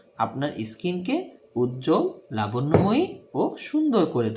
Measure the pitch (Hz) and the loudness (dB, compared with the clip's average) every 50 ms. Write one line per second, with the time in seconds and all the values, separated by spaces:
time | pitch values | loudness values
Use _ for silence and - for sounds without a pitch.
0 | - _ _ - 113 113 - 127 143 147 - - 113 113 - - - 180 180 180 | -20 _ _ -4 -4 -4 -2 -4 -4 -4 -4 -4 -4 -4 -4 -2 -2 -2 -2 -2
1 | 180 247 269 349 370 - - - - _ - 120 123 127 127 131 - - - - | -2 -2 -2 -2 -2 -6 -12 -20 -20 _ -2 0 0 0 0 -2 2 2 4 4
2 | 359 370 - - - - - 110 104 104 110 127 135 147 160 - 180 196 226 285 | 2 0 -4 -8 -12 -8 -4 -2 -2 -2 -2 -2 2 4 4 4 4 4 4 2
3 | 370 392 - - - - - 139 208 330 - - - - - 311 311 302 233 208 | 2 0 -4 -10 -16 -8 -4 -2 -2 -2 -2 -6 -6 -4 0 0 2 2 4 2
4 | 160 - - 123 113 107 107 | 2 2 0 0 -2 -2 -2